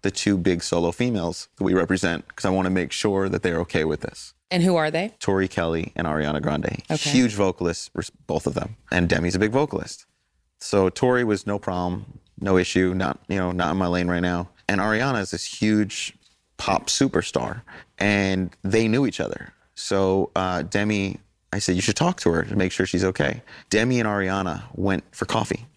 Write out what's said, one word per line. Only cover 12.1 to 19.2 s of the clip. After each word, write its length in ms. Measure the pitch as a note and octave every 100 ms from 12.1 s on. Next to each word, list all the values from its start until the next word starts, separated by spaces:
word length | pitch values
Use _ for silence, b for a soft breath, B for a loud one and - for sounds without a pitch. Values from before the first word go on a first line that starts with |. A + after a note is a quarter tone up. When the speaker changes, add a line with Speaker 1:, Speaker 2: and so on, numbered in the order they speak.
| - _ -
Speaker 1:
no 180 | G2 F#2
issue, 360 | F2+ F#2+ F#2
not, 240 | F#2 F#2 - -
you 100 | G2
know, 140 | F2+
not 200 | F2+ F2
in 60 | F#2
my 100 | F2+
lane 200 | F2+ F2
right 120 | F2
now. 280 | F2+ F2 F2 b b
And 100 | F#3
Ariana 420 | G#2 G#2+ C3+ A#2+
is 100 | F#2+
this 120 | - - -
huge 540 | G#2+ G#2+ G2+ - - - _ _ _ -
pop 280 | - F#2+ -
superstar, 760 | - C3+ - - - B1 A#2 - B B -
and 540 | G2+ G2+ G2 F#2+ F2+ -
they 240 | F#2+ A2 A2+
knew 200 | A#2 C3+
each 120 |
other. 340 | -